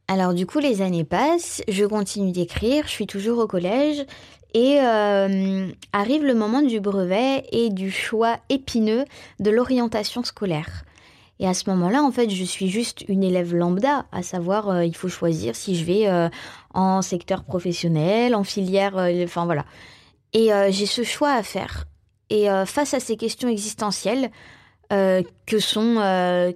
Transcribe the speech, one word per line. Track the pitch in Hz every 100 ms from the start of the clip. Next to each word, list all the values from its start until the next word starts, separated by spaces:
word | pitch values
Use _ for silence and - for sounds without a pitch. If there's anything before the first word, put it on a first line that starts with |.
| -
Alors | 190 180 175
du | 185
coup, | 302
les | 285 208
années | 190 170
passent, | 160 180 277 339 - - -
je | 190 208
continue | 214 196 208 196
d'écrire, | 180 170 - 214 294 294
je |
suis | - 202
toujours | 196 208 233
au | 220
collège, | 185 175 240 294 294 277 - - - _ 226
et, | 254 285
euh, | 254 220 208 202 196 196 190 190 185 - -
arrive | 202 202 302
le | 285
moment | 233 214 247
du | 294 226
brevet | 196 196 180 190 262 269 -
et | 226 233
du | 190 190
choix | 196 - 220 226 233 _
épineux | 269 269 233 214 220 285 - - -
de | 202
l'orientation | 220 247 254 240 220 214 240
scolaire. | 240 - 202 156 165 - - - - - _ _
Et | 190
à |
ce | 185 -
moment-là, | 190 175 247
en | 285
fait, | 247 233
je | 190
suis | 185 - 190
juste | 202 233 - -
une | 196
élève | 190 180 175 170
lambda, | 175 180 262 285 -
à | 190
savoir, | 180 185 170 202 208
euh, | 180 170
il | 170
faut | 185
choisir | - 170 160 120 -
si | - 180
je | 165
vais, | 190 214
euh, | 175 170 - - - -
en | 185 190 190
secteur | 185 180 - 190
professionnel, | - 185 180 170 170 160 160 220 240
en | 226
filière, | 196 - 190 190 196 190
euh, | 180 175
enfin | 175 175 170
voilà. | 151 - - - - _ _ _
Et, | 220 226
euh, | 202 196
j'ai | 190 202
ce | -
choix | 233 - 294
à | 262
faire. | 202 196 - - - _ _ _ _
Et, | 214 208
euh, | 190 190
face | - 294 269
à |
ces | - 220
questions | 226 - 247
existentielles, | 220 214 - 208 190 190 247 247 - - - - _ _
euh, | 202 190 185 185 _ -
que | 220
sont, | 190 214 226 226
euh, | 202 185 180 180 180